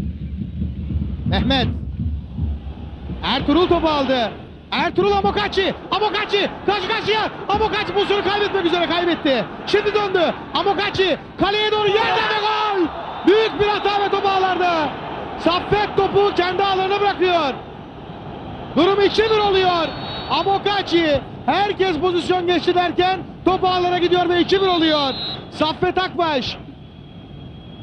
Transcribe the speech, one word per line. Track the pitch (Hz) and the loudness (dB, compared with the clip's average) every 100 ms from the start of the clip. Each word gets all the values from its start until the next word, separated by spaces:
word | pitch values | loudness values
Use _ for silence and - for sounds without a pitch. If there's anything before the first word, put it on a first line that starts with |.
| - - - - - - - - - - - - - | -6 -6 -8 -8 -8 -6 -6 -6 -4 -4 -4 -4 -2
Mehmet. | 196 233 269 233 - - - - - - - - - - - - - - - | 0 2 2 0 -2 -6 -6 -4 -4 -8 -4 -4 -4 -8 -12 -14 -12 -10 -6
Ertuğrul | 165 262 269 311 359 | -2 -2 2 2 4
topu | 339 320 | 2 2
aldı. | 294 269 254 214 - - - - | 0 0 0 -2 -6 -16 -18 -6
Ertuğrul | 240 330 302 403 | -2 -2 0 2
Amokachi. | 403 392 403 403 - 359 - - | 2 2 0 -2 0 -2 -2 -4
Amokachi | 370 415 392 415 403 349 - - | 0 0 -2 0 0 0 -2 -2
karşı | 403 370 | -2 0
karşıya. | 440 381 427 370 - - | -2 0 0 0 -4 -2
Amokachi | 403 427 403 403 | 0 2 0 -2
pozisyonu | 370 381 403 | 0 2 2
kaybetmek | 381 415 403 381 339 | 2 0 0 0 2
üzere | 349 320 | 2 2
kaybetti. | 349 349 320 294 254 175 - - | 0 0 2 2 2 0 -6 0
Şimdi | 403 415 415 | 2 2 2
döndü. | 403 370 302 - - | 2 2 2 0 -4
Amokachi | 285 370 359 403 - 381 285 - - | -2 0 0 0 2 2 0 -4 -2
kaleye | 370 415 427 | 0 2 2
doğru | 427 415 | 2 2
yerden | 415 453 440 427 | 2 2 0 0
ve | 427 | 0
gol. | 415 427 427 392 320 - - - - | 0 0 0 0 -2 -4 -10 -2 4
Büyük | 427 440 277 | 4 4 2
bir | 415 | 0
hata | 415 403 403 392 | 0 0 0 0
ve | |
top | 392 392 | 0 0
ağlarda. | 381 370 359 359 330 285 - - - - - | 2 2 2 2 2 -2 -4 -8 -8 -8 -2
Saffet | 320 349 - 403 415 - | 0 0 2 0 0 0
topu | 381 359 403 349 | 2 4 4 2
kendi | 359 359 | 0 2
ağlarına | 392 381 381 403 | 2 2 0 2
bırakıyor. | 403 285 359 339 285 233 - - - - - - - - - - - - | 2 2 2 2 0 -4 -10 -16 -16 -16 -14 -14 -12 -12 -12 -12 -4 2
Durum | 349 403 | 4 4
iki | 392 - | 2 4
bir | 440 440 | 2 4
oluyor. | 415 381 370 349 294 - - - - | 4 4 4 2 -2 -4 -8 -8 -2
Amokachi | 269 349 392 392 403 - 339 320 277 - - - | 0 2 2 2 -2 2 2 4 2 -2 -6 0
herkes | 330 415 - 381 311 | 2 2 2 0 2
pozisyon | 359 349 262 370 349 | 0 0 0 0 2
geçti | 349 - 349 | 2 2 2
derken | 349 330 359 381 - - 330 | 2 2 2 0 -6 -2 0
top | 370 | 2
ağlara | 370 370 359 359 | 2 2 2 2
gidiyor | 339 359 349 | 2 2 4
ve | 349 | 2
iki | - 381 | 4 4
bir | 381 | 4
oluyor. | 349 320 302 277 - - - - | 2 2 2 0 -4 -8 -10 -8
Saffet | - 302 311 359 359 | -2 -2 0 0 0
Akbaş. | 370 370 330 277 - - - - - - - - - - - - - - | -2 0 0 0 -2 -8 -14 -18 -20 -20 -18 -18 -18 -16 -16 -16 -16 -8